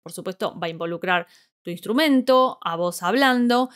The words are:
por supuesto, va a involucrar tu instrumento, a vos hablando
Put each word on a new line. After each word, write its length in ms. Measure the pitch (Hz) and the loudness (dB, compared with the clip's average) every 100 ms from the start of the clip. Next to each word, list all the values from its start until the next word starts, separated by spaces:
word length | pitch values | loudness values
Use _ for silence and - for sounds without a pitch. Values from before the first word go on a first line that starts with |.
por 80 | 160 | -18
supuesto, 480 | 175 185 180 202 - | -12 -10 -6 -8 -6
va 80 | 170 | -8
a 20 | |
involucrar 560 | 165 170 170 185 175 170 _ _ _ | -6 -8 -6 -2 -2 -2 _ _ _
tu 80 | 175 | -12
instrumento, 880 | 170 - 247 320 262 247 254 254 - | -8 -2 0 4 4 4 4 4 -2
a 140 | - 165 | -6 -2
vos 260 | 175 175 | -4 -2
hablando 720 | 175 247 269 247 240 240 254 | 0 2 2 2 2 2 0